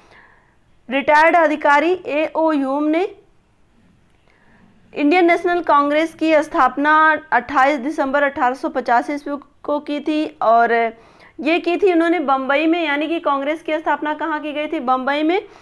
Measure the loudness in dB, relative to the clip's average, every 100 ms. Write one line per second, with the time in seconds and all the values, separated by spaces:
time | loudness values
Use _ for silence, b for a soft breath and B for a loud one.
0 | b b b b b b _ _ -6 -4
1 | 2 4 4 4 2 0 2 2 2 -2
2 | -4 -4 -2 0 0 0 -2 -2 0 0
3 | -2 -8 _ _ _ _ _ _ _ _
4 | _ _ _ b b b b b _ -2
5 | 2 4 4 2 0 -2 2 2 2 0
6 | -2 -2 2 2 0 0 0 2 2 4
7 | 4 2 0 -2 0 2 2 2 -4 -4
8 | -2 0 0 0 -2 -2 -4 -4 0 0
9 | 0 -8 -8 -10 -12 _ -6 -6 -4 -6
10 | -4 -4 -4 -2 2 4 4 2 -2 -6
11 | b b b b -2 -2 0 0 2 2
12 | 2 0 0 -2 0 0 0 0 -2 -4
13 | -4 -4 -2 -2 -2 -6 -4 -4 -2 -4
14 | -4 -6 -6 -6 -6 -8 -6 -6 -2 -2
15 | -2 -2 0 -2 -4 B